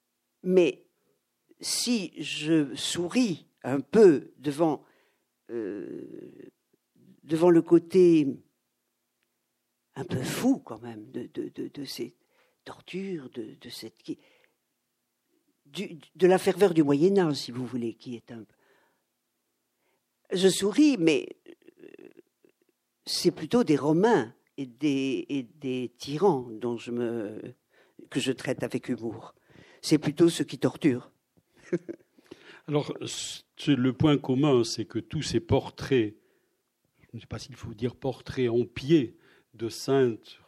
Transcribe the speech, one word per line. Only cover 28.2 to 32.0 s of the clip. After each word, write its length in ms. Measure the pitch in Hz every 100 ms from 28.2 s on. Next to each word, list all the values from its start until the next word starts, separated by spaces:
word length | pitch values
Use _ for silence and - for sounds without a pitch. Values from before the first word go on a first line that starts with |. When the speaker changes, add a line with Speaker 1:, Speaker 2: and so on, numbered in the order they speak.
Speaker 1:
je 120 | 127
traite 300 | 123 - 123
avec 260 | 120 123 -
humour. 460 | 117 113 113 - _ _ - - _
C'est 180 | - 151
plutôt 300 | 156 151 170
ceux 160 | 165
qui 140 | 131 135
torturent. 520 | 135 - 156 123 - _ _ _ _ _ -
<laughs> 920 | 175 - -